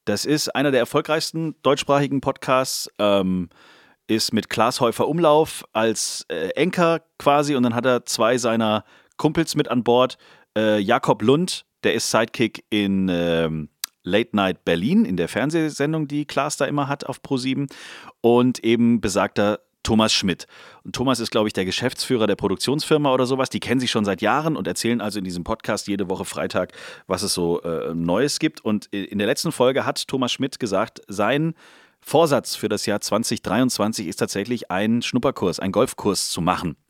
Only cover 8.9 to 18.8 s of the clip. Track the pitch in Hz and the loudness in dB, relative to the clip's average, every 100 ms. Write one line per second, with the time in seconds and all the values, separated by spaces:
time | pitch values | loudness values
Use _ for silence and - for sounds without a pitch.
8.9 | _ _ - 156 165 156 147 143 123 117 | _ _ -2 0 0 0 -2 0 0 4
9.9 | 123 127 - _ - _ 107 110 107 101 | 4 4 0 _ -20 _ 0 2 2 2
10.9 | 127 - 107 110 147 180 - - _ 104 | 2 2 2 4 4 2 -6 -12 _ 0
11.9 | 117 - 113 113 - 113 - - 104 101 | 0 2 2 2 0 -2 -2 -4 0 2
12.9 | 98 92 87 85 82 80 78 76 _ - | 2 2 0 2 0 0 -4 -8 _ -18
13.9 | _ 90 101 117 104 95 87 - 85 113 | _ -2 0 0 0 0 0 0 0 2
14.9 | 208 214 87 82 104 139 165 156 131 143 | 2 2 0 -2 -2 0 0 -2 -2 -2
15.9 | 160 143 147 151 143 147 - 143 143 139 | -2 -4 -4 -4 -4 -4 -2 -2 -2 -2
16.9 | 139 - - - 131 131 135 139 - - | -4 -6 -10 -4 -2 -2 -4 -4 -8 -18
17.9 | - - - 113 120 127 117 113 117 | -18 -20 0 4 6 4 2 2 4